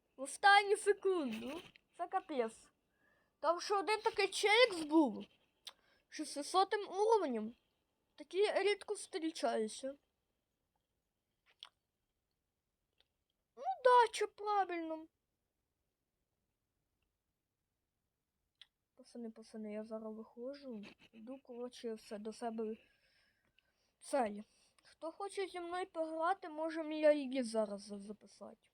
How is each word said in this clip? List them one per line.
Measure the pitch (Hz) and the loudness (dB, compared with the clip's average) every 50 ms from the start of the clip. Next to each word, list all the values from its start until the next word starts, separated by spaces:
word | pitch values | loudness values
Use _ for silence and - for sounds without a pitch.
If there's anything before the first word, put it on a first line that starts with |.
| _ _ _ | _ _ _
Останню | - 262 285 - - - 403 403 403 415 403 403 392 | -12 -10 -10 -2 4 8 8 8 8 8 6 2 2
секунду! | - 403 403 392 - 392 381 349 294 247 220 220 233 247 285 339 - - - - _ _ _ - | 2 0 0 0 0 0 0 0 -2 -2 -4 -6 -8 -10 -10 -12 -12 -16 -20 -20 _ _ _ -10
Це | 349 370 | -8 -6
капець. | - 381 370 - 311 262 233 220 226 - - - _ _ _ _ _ _ _ _ _ _ _ _ _ _ | -4 -6 -4 -4 -2 -2 -2 -2 -6 -12 -20 -20 _ _ _ _ _ _ _ _ _ _ _ _ _ _
Там | - 294 339 349 | 0 0 0 0
що | - - 415 392 | 0 0 0 0
один | 392 302 427 427 | 2 2 0 0
такий | - 453 - - 392 392 | 0 0 2 2 0 0
челікс | - - - 392 415 453 508 466 381 339 | 0 0 4 6 8 8 8 6 6 0
був. | 320 294 294 330 311 247 202 202 202 - _ _ _ _ _ _ _ - - _ _ _ _ _ _ _ | -2 2 4 4 4 4 2 -4 -10 -14 _ _ _ _ _ _ _ -20 -20 _ _ _ _ _ _ _
Шістсотим | - - 311 285 - 277 285 - - 370 381 381 - 427 403 302 | -12 -12 -10 -8 -8 -8 -6 0 2 2 2 2 0 -2 -4 -4
уровнем. | 330 381 415 440 466 427 359 285 247 220 214 220 240 - _ _ _ _ _ _ _ _ _ _ _ | -2 0 4 4 4 4 4 0 -2 -4 -6 -8 -10 -14 _ _ _ _ _ _ _ _ _ _ _
Такі | - 302 - - 359 415 415 | -20 -16 -6 0 0 2 2
рідко | - - 381 403 415 392 - - 427 | 2 2 2 2 0 0 -2 -6 -8
зустрічаються. | 381 - - - 381 311 320 320 - 294 240 233 226 220 220 220 - - 262 285 285 _ _ _ _ _ _ _ _ _ _ _ _ _ _ _ _ _ _ _ _ _ _ _ _ _ _ _ _ _ _ _ _ - - _ _ _ _ _ _ _ _ _ _ _ _ _ _ _ _ _ _ _ _ _ _ _ _ _ _ _ _ _ _ _ _ _ _ _ _ _ | -8 -8 -8 -8 -6 -4 -4 -4 -2 -2 0 0 0 -2 -2 -4 -8 -10 -10 -10 -12 _ _ _ _ _ _ _ _ _ _ _ _ _ _ _ _ _ _ _ _ _ _ _ _ _ _ _ _ _ _ _ _ -20 -20 _ _ _ _ _ _ _ _ _ _ _ _ _ _ _ _ _ _ _ _ _ _ _ _ _ _ _ _ _ _ _ _ _ _ _ _ _
Ну, | - 523 719 762 659 - | -8 -4 -4 0 4 6
дача, | 494 494 494 453 440 - - 427 403 | 8 10 10 8 6 4 0 -4 -4
правильно. | - - 415 415 415 403 381 370 359 339 330 320 320 320 320 320 _ _ _ _ _ _ _ _ _ _ _ _ _ _ _ _ _ _ _ _ _ _ _ _ _ _ _ _ _ _ _ _ _ _ _ _ _ _ _ _ _ _ _ _ _ _ _ _ _ _ _ _ _ _ _ _ _ _ _ _ _ _ _ _ _ _ _ _ _ _ - - _ _ _ _ _ | -4 -6 -4 0 2 2 2 0 -2 -4 -6 -6 -8 -10 -12 -16 _ _ _ _ _ _ _ _ _ _ _ _ _ _ _ _ _ _ _ _ _ _ _ _ _ _ _ _ _ _ _ _ _ _ _ _ _ _ _ _ _ _ _ _ _ _ _ _ _ _ _ _ _ _ _ _ _ _ _ _ _ _ _ _ _ _ _ _ _ _ -20 -20 _ _ _ _ _
Пацани, | - 247 - - 240 233 226 | -20 -20 -16 -12 -10 -10 -10
пацани, | 226 226 226 - - 220 214 214 | -10 -14 -16 -14 -12 -10 -8 -8
я | 208 214 220 | -6 -8 -8
зараз | 220 220 220 220 220 214 | -8 -8 -10 -8 -10 -10
виходжу. | 220 226 - - - 240 254 285 285 285 269 233 214 202 - - - - - - | -12 -14 -16 -14 -12 -10 -10 -10 -10 -12 -12 -12 -12 -12 -16 -18 -20 -20 -20 -20
Йду, | 226 220 240 262 269 | -18 -14 -14 -14 -14
коротше, | - - 247 233 240 247 247 - - 233 220 | -14 -16 -14 -12 -12 -12 -12 -10 -10 -8 -8
все | 220 - - 226 202 | -10 -10 -12 -12 -10
до | 208 226 214 | -10 -10 -10
себе. | - 247 233 226 226 226 214 226 - _ _ _ _ _ _ _ _ _ _ _ _ _ _ _ _ _ _ _ _ _ _ _ _ - | -8 -8 -6 -4 -4 -4 -6 -6 -8 _ _ _ _ _ _ _ _ _ _ _ _ _ _ _ _ _ _ _ _ _ _ _ _ -8
Цей. | - - 277 247 208 208 202 214 - _ _ _ _ _ _ _ | -2 0 0 0 0 -4 -8 -14 -16 _ _ _ _ _ _ _
Хто | - - _ - 320 | -20 -18 _ -12 -12
хоче | 320 - 403 403 - 403 392 339 | -10 -10 -10 -8 -6 -6 -6 -6
зі | 359 359 | -6 -8
мною | 349 339 349 359 370 | -8 -6 -6 -6 -6
пограти, | 370 - 330 320 320 320 320 320 339 381 381 - 349 | -6 -4 -6 -6 -4 -2 -2 0 0 0 -2 -4 -10
може | 302 302 311 330 311 320 320 | -8 -6 -4 -4 -4 -4 -6
мій | 302 311 311 302 | -4 0 4 6
I | 302 302 302 277 254 | 6 6 6 2 -2
D | 254 269 254 | -2 -2 -2
зараз | 220 220 220 220 202 202 196 | 0 0 -2 -2 -2 -4 -8
за-, | 202 208 202 202 | -10 -12 -14 -12
записати. | 196 208 214 - - 196 - - 202 214 226 - _ _ | -12 -14 -14 -16 -18 -20 -20 -18 -18 -18 -18 -20 _ _